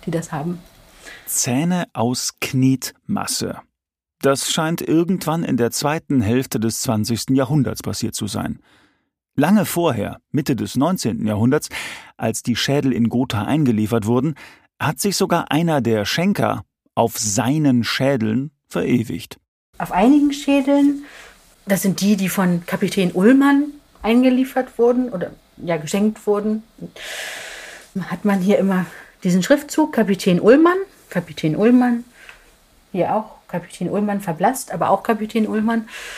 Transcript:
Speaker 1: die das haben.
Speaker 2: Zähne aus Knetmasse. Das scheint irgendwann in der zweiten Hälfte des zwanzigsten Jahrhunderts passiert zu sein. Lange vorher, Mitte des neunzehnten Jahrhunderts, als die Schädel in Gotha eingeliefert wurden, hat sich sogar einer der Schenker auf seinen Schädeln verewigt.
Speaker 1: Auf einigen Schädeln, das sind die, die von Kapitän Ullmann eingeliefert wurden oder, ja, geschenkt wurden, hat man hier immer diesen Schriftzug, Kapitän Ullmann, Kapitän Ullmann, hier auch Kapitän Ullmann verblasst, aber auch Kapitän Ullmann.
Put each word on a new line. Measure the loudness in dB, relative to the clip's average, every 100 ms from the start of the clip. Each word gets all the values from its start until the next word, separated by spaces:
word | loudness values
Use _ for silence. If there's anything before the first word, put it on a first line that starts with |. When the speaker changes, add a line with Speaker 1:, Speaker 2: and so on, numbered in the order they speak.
| -6
Speaker 1:
die |
das | -6 -4
haben. | -6 -6 -8 -14 -20 -20 -20 -20 -18 -8
Speaker 2:
Zähne | -4 -2 0 0 -2 -4
aus | -2 -2 -2 -6 -8
Knetmasse. | -4 2 2 2 -4 -12 -6 -4 -4 -4 -6 -8 -16 _ _ _ _ _
Das | 0 0 -2
scheint | -2 -2 -2
irgendwann | 0 0 2 -2 -2 -2
in | 0 0
der | 0
zweiten | 0 -2 -2 0 0
Hälfte | 2 0 0 -2
des | -2 -2
zwanzigsten | -2 -2 0 -2 0 0
Jahrhunderts | 2 0 0 -4
passiert | -8 -6 -6 -6
zu | -6
sein. | -6 -6 -8 _ _ _ _ _ _ _ 0
Lange | 4 4 2
vorher, | 0 0 0 -4 -10 _
Mitte | -2 0 -2
des | -2 -2
neunzehnten | 0 0 -2 -2 -2
Jahrhunderts, | 2 2 2 -2 -10 -12 -14 -18 -6
als | -4 -4
die | -4 -2
Schädel | 0 0 0
in | 2 0
Gotha | 0 -2 -4 -2
eingeliefert | 0 2 2 0 0 2
wurden, | 0 0 -4 -14 -20 _ -6
hat | -4 -2
sich | -2 0
sogar | 0 0 0
einer | 0 2 2
der | 2 0 0
Schenker | 0 0 0 0 -2 -8 _ _ -2
auf | -2 -2
seinen | -4 0 0 2 2 2
Schädeln | 0 0 0 0 0 -2 -4 -12 -8
verewigt. | -4 0 0 -2 -8 -12 -20 _ _ _ -12
Speaker 1:
Auf | -4
einigen | 2 6 6 4
Schädeln, | 0 0 2 4 4 4 2 -8 -20 -20 -20 _ _ -2
das | 0
sind | 0 0
die, | 2 2
die | 0
von | 0 0 0 -2
Kapitän | -4 -2 0 0
Ullmann | 4 6 6 6 4 0 -6 _ _
eingeliefert | 2 4 4 2 0 -2 -2 2
wurden | 2 2 -2
oder, | -4 -8 -10 _ -10
ja, | -4 -4
geschenkt | -2 0 0 0 -2
wurden, | 0 0 -4 -8 -18 -18 -16 -14 -12 -12 -12 -14 -16 -18 -20 -12 -10 -8
hat | -4 0
man | 2
hier | 2 2
immer | 2 0 -2 -8 -20 _
diesen | 0 2
Schriftzug, | 4 2 2 -2 0
Kapitän | 2 0 0 2 4
Ullmann, | 6 6 6 2 -4 -14 -10
Kapitän | -8 -8 -4 -2 2
Ullmann, | 4 4 4 0 -6 -20 -20 -20 _ _ _ _ _
hier | -2 0
auch | -2 -4 -14 -10
Kapitän | -10 -10 -8 -4
Ullmann | -2 -2 -4
verblasst, | -4 -2 -2 -2 -6
aber | -4 0
auch | 0
Kapitän | 0 -4 -2 -2 -2
Ullmann. | -2 -2 -2 -4 -12 -16